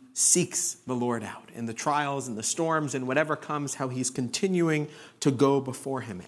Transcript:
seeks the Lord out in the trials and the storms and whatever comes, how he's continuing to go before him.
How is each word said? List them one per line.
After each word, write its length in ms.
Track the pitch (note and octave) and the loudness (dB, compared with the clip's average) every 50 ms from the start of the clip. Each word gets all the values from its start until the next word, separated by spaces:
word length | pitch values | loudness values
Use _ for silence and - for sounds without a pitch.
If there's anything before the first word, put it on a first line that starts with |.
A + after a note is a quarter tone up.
| - - - | -20 -12 -2
seeks 600 | - - - - F3+ E3+ - - - - - - - _ - | 0 4 4 6 4 4 2 0 -4 -4 -4 -6 -8 _ -4
the 80 | B2+ | -2
Lord 300 | B2 A#2+ B2 A#2+ A#2 G#2+ | 0 0 0 0 -2 -4
out 240 | F#2+ - - - - - | -8 -12 -14 -16 -16 -10
in 120 | A#2 A#2 | -6 -6
the 80 | A2+ A2 | -6 -6
trials 560 | A2+ - D#3 C#3+ D3 D3 C#3+ C#3+ C#3 C3+ C3 | -2 -2 0 2 2 0 0 -2 -4 -4 -6
and 80 | A2+ G#2+ | -6 -4
the 60 | A2+ | -4
storms 520 | - - - E3 E3 D#3+ D#3 D3+ C#3 B2 | -4 -2 0 2 2 2 2 0 0 -2
and 100 | C3+ B2+ | -2 -2
whatever 300 | B2+ C3 C#3+ D#3+ D3+ D3+ | 0 2 2 2 2 0
comes, 400 | C#3+ - - D3+ D3 C#3+ C#3 - | -4 -4 -4 -4 -4 -2 -4 -4
how 140 | - C#3 C3 | -4 -4 -2
he's 200 | B2+ B2+ C3 - | -2 -2 -2 -2
continuing 760 | - - B2+ A#2 - - - F#3+ F#3 F3 E3+ E3 D#3 D3+ D3 D3+ - - - - - _ | -2 -2 -4 -2 -2 0 0 2 4 4 4 4 4 2 0 -2 -8 -16 -20 -20 -14 _
to 100 | - D3 | 2 2
go 300 | C3 A2+ C#3 C3+ C#3 C#3 | 4 6 6 6 6 4
before 400 | C3 C3 A#2+ - - C#3 C3+ B2+ | 2 -2 -8 -8 -6 -6 -6 -6
him. 220 | A2 A2+ G2+ F2+ F2+ | -6 -8 -10 -10 -8